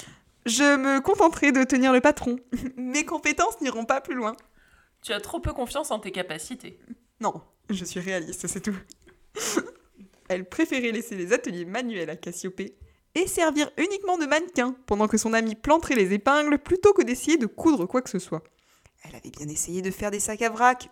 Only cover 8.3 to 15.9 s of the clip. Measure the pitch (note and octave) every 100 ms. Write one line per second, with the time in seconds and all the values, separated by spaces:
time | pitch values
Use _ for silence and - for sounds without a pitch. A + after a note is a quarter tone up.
8.3 | F3+ F#3 G3 G#3+ F#3+ - - - _ _
9.3 | G#4+ A4+ G#4 A#4 - _ _ G3 _ -
10.3 | F#3 F#3 - D#4+ C4+ A#3 A3 A3+ G3 F3
11.3 | A#3 C#4 F3 E3+ A3 B3 G3+ D#3 E3 F3
12.3 | F3 F#3+ F#3 G3+ - - _ _ D4+ F#4
13.3 | - D#4+ C#4+ D4 - F4+ G4 G4 F4+ C#4+
14.3 | D4+ F4+ - B3 B3+ - G#3 G#3+ A3 A3+
15.3 | A3 A3+ G#3+ C#4 D#4+ D#4+